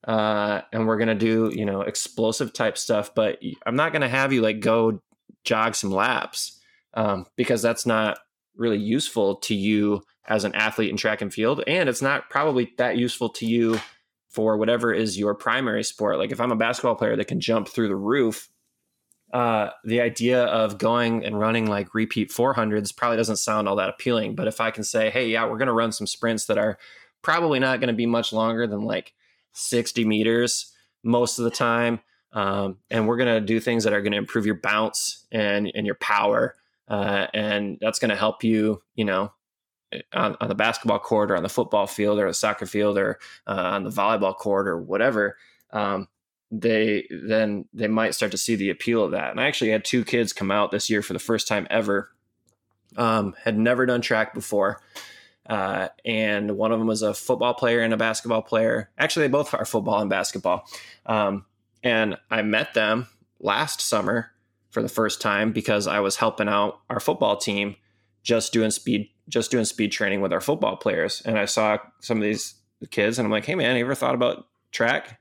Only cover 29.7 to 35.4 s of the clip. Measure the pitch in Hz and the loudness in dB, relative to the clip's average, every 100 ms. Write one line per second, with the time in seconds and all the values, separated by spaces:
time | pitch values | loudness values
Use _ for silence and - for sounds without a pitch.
29.7 | 120 113 - 110 107 110 117 120 - - | -2 0 0 2 2 4 2 2 -2 -6
30.7 | _ _ _ 113 120 120 - 117 - 120 | _ _ _ 0 2 2 0 -2 0 0
31.7 | 117 117 117 _ _ _ 110 98 98 98 | 2 2 -2 _ _ _ -4 -2 0 -2
32.7 | 95 _ 117 110 120 127 113 104 113 110 | -6 _ 0 2 2 2 2 2 0 2
33.7 | 117 110 104 104 104 98 120 104 98 - | 0 2 2 0 -2 0 0 0 0 0
34.7 | 104 110 - - - _ 113 | 0 0 -2 -6 -8 _ -2